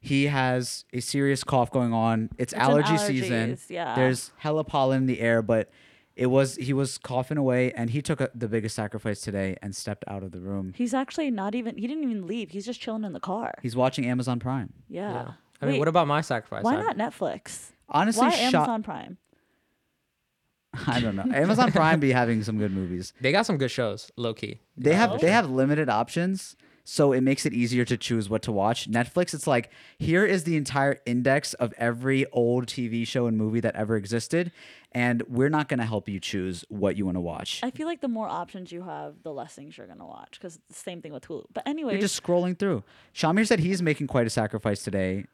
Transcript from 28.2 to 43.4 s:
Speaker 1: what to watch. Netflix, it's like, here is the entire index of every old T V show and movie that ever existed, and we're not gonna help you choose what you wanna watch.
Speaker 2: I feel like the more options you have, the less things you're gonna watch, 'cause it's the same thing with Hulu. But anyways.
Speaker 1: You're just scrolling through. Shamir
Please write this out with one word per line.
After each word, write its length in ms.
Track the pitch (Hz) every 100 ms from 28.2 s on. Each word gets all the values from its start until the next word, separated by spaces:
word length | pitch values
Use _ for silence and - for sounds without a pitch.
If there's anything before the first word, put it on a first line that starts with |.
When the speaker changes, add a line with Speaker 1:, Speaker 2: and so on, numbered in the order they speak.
| 101
Speaker 1:
what 120 | 110
to 100 | -
watch. 360 | 107 98 120 -
Netflix, 460 | 113 120 - 175
it's 120 | 156 -
like, 220 | 127 - - - _
here 260 | 147 170
is 200 | 208 190
the 120 | 156 160
entire 440 | 135 139 139 139 -
index 480 | 120 127 139 -
of 200 | - 117 -
every 480 | 117 117 131 135 135
old 380 | - 120 123 123
T 180 | - 120
V 160 | 117
show 220 | 113 131 120
and 100 | 110
movie 240 | 110 113
that 140 | 110
ever 220 | - 107 110
existed, 560 | 98 117 - 165 175 - - - _
and 300 | 123 123 120 113
we're 200 | 123 139
not 180 | 156 147
gonna 160 | 135 113
help 220 | 110 -
you 120 | 98
choose 440 | - 101 92 85 -
what 280 | 104 98 92
you 80 |
wanna 160 | 98 90
watch. 400 | 87 78 - -
Speaker 2:
I 60 | 247
feel 160 | - 311
like 120 | 339
the 80 | 269
more 200 | 226 214
options 420 | 170 175 196 180
you 120 | 175
have, 400 | 180 151 147 156
the 80 | 165
less 200 | 139 120
things 220 | - 139 160
you're 100 | 98
gonna 180 | 80 82
watch, 320 | - - -
'cause 160 | 185 160 _
it's 100 | -
the 40 |
same 180 | - 175
thing 100 | 160
with 140 | 147 -
Hulu. 200 | 151 -
But 140 | - -
anyways. 280 | 294 285
Speaker 1:
You're 60 | 196
just 200 | 202 -
scrolling 340 | - 175 180 180
through. 280 | 202 139 - - -
Shamir 320 | - 160 180